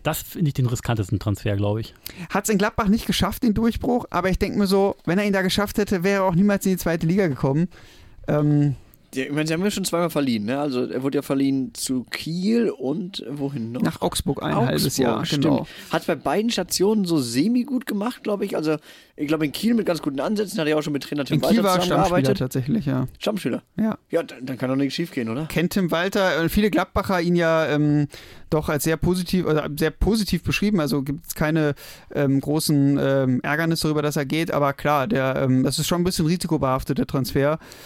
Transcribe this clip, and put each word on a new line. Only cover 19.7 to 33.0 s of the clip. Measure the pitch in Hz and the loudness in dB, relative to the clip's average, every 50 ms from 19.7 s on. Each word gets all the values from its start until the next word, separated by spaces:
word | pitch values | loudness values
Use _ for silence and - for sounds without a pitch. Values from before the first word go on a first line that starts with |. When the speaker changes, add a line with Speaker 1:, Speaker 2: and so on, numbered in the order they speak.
| 240 | 2
Speaker 3:
mit | 226 185 | 2 2
ganz | 185 170 156 | 0 -2 -2
guten | - 151 135 139 | -2 -4 -2 -2
Ansätzen, | 131 185 220 202 214 180 - 190 | -2 0 0 -2 -2 -2 -2 -2
hat | 156 | 0
er | 147 151 | 2 2
auch | 151 | 0
schon | 147 156 147 | 0 0 -4
mit | 135 - | -4 -4
Trainer | - 147 147 139 | -4 -4 -4 -2
Tim | - 170 | 0 0
Speaker 2:
In | 151 | 0
Kiel | 123 147 202 | 2 4 4
Speaker 3:
Walter | 233 202 | 4 4
Speaker 2:
war | 190 185 | 4 2
er | 180 | 2
Stammspieler | 180 180 147 - - | 2 2 2 2 2
Speaker 3:
zusammengearbeitet. | 175 175 175 131 - 196 - | 4 2 2 2 2 2 0
Speaker 2:
tatsächlich, | 135 123 - 131 123 139 233 220 139 | -2 -2 -2 -2 -2 0 -2 0 0
ja. | 139 135 127 131 120 - - | 0 -2 -2 -2 -4 -6 -6
Speaker 3:
Stammspieler? | - - 214 185 - 131 - - - _ _ | -4 -4 -4 -2 -4 -4 -4 -6 -8 _ _
Speaker 2:
Ja. | - 220 220 202 - _ _ | -2 -2 -2 -2 -4 _ _
Speaker 3:
Ja, | - 165 151 | -2 -2 -2
dann, | - - 123 127 | -2 -8 -12 -10
dann | 131 131 | -8 -6
kann | - 139 127 | -4 -2 0
doch | 135 | 0
nichts | 135 143 135 - | 0 0 0 -2
schief | - 170 165 | -4 -6 -4
gehen, | - 131 117 | -4 -4 -4
oder? | 113 113 135 160 | -4 -4 -4 -6
Speaker 2:
Kennt | 151 - 160 165 175 - | -4 -2 0 0 0 0
Tim | 196 190 165 | 0 0 0
Walter, | 160 165 175 196 - 208 190 185 143 151 165 | 0 0 0 0 2 2 2 2 2 2 0
äh, | - | 2
viele | - 208 208 208 | 2 4 4 4
Gabbacher | - - 180 - - 208 190 - 190 175 | 2 0 0 0 -2 -2 0 0 0 2
ihn | 170 175 175 | 2 2 2
ja, | 175 170 165 165 160 160 | 4 4 4 4 2 2
ähm, | 123 147 147 151 147 147 147 147 143 - - - - - - - - | 2 2 2 2 4 4 2 0 -2 -6 -12 -20 -20 -20 -20 -4 -2
doch | 156 151 151 - | -2 0 0 0
als | 156 139 - | -2 0 0
sehr | 160 160 | 0 0
positiv, | 156 - 175 185 185 175 - - 180 - | 2 2 0 0 0 -2 0 0 0 2
oder | - 151 151 147 151 147 | 2 0 0 0 -2 -2
sehr | 147 160 156 | -2 -2 -2
positiv | - - - 180 220 220 202 - 190 165 | 0 0 0 2 2 2 0 0 -2 -2
beschrieben. | - 151 - - 202 208 208 180 | -2 -2 -2 0 0 2 2 2
Also | 151 139 - 139 135 | 0 0 0 -2 -2
gibt's | 143 139 - - - - | -4 -6 -8 -10 -10 -4
keine, | - 165 151 156 160 156 147 139 - - - - - - - - | -2 0 0 2 2 2 2 0 -2 -8 -18 -20 -20 -18 -6 -2
ähm, | - 143 135 135 139 | 0 2 2 2 2
großen, | - 147 147 160 - - 151 143 139 139 143 | 0 0 0 0 2 2 4 4 4 4 4
ähm, | 143 | 2